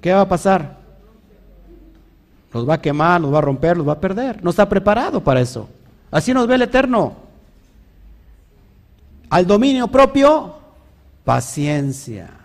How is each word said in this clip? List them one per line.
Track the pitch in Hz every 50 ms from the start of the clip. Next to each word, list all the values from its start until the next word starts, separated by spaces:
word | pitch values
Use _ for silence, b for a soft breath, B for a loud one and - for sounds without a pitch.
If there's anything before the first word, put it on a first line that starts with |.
¿Qué | - 170
va | 185 175
a | 185 190
pasar? | 190 170 - 196 190 180 151 135 - - - - - - _ - _ _ _ _ - _ _ - - - - - - - - - - - _ _ _ _ _ _ _ _ _ _
Los | - 117 120 131
va | 160
a | 160
quemar, | - 156 147 147 151 170 208 -
los | 165 139
va | 143 156
a |
romper, | 147 139 139 135 147 165 175
los | 175 147 143
va | 151
a | -
perder. | - 185 190 208 254 269 226 -
No | - 175
está | 170 - 208 196
preparado | 202 196 196 208 208 226 277 - 330 220
para | - - 131 127
eso. | 127 123 - 117 107 - - _ _ - _ _ _ _
Así | - 151 151 240 254
nos | 262 240
ve | 233 254
el | 254
Eterno. | 247 240 240 262 262 254 254 220 165 113 - - - - _ - _ - _ _ _ _ _ - - _ _ _ - - - - _ - - _ _ _ _ _ _ _ _ _ _ _ _ _ _ - - - - -
Al | 147 170 185
dominio | 180 202 208 247 277 269 254 247 220
propio, | - 262 269 269 269 277 277 285 311 302 262 - - - - - _ - _ _ _ _ _ - _ _ _
paciencia. | - 123 123 123 - - 151 147 147 147 147 139 139 131 135 - - 110 98 85 80 - - -